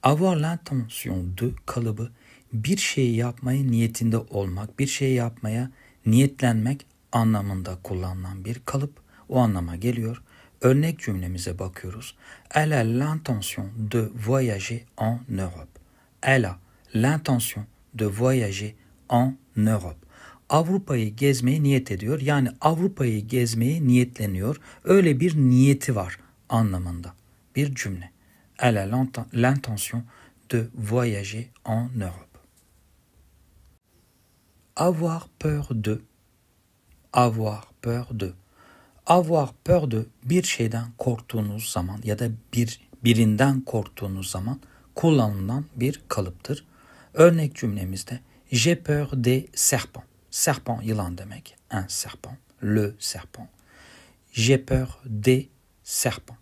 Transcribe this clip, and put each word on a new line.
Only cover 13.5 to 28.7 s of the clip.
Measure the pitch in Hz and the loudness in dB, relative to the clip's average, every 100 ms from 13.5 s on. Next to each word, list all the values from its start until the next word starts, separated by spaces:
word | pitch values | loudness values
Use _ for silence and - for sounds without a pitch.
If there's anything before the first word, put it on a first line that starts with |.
| - 98 113 107 | -8 -10 -6 -2
de | 120 107 - 107 | -2 -2 -4 -2
voyager | 135 127 101 95 117 - - | 0 0 -2 -6 -8 -10 -4
en | 110 120 123 95 | -2 -2 -4 -6
Europe. | 92 85 73 - _ _ _ _ | -6 -8 -20 -20 _ _ _ _
Elle | - 131 104 | 2 2 2
a | 90 _ _ _ | -6 _ _ _
l'intention | 113 123 156 151 127 - - 104 _ _ | 0 2 2 0 0 0 -6 -12 _ _
de | 117 107 | -4 -4
voyager | 98 127 131 107 95 107 - _ _ _ | 0 2 2 0 -4 -8 -12 _ _ _
en | 120 131 131 _ - | 2 2 -2 _ 0
Europe. | 107 110 87 76 - - - - _ | 2 2 -2 -14 -20 -20 -20 -20 _
Avrupa'yı | 147 165 190 196 131 110 110 | 2 2 -2 0 -2 -2 2
gezmeyi | 139 131 123 156 | 2 4 2 2
niyet | 143 139 131 | 4 2 0
ediyor. | 95 104 151 | -6 -4 -2
Yani | 135 143 127 - | 0 2 0 2
Avrupa'yı | 151 160 190 190 127 110 107 | 0 2 0 0 0 0 0
gezmeyi | 127 120 113 120 165 143 | 0 0 2 0 2 4
niyetleniyor. | 123 123 - 104 92 104 151 - - | 4 4 -2 -4 -2 -4 -6 -10 -16
Öyle | - 196 175 135 | 4 6 6 4
bir | 175 156 | 2 4
niyeti | 131 127 139 139 - 110 | 6 8 8 6 0 -2
var | 90 - - _ _ | -4 -10 -18 _ _
anlamında | 117 110 92 90 87 87 - _ _ _ - | 0 2 0 -4 -8 -12 -18 _ _ _ -4
bir | 143 | -4
cümle. | 131 104 92 87 _ _ _ _ - | -4 -8 -8 -12 _ _ _ _ 0
elle | 123 | 2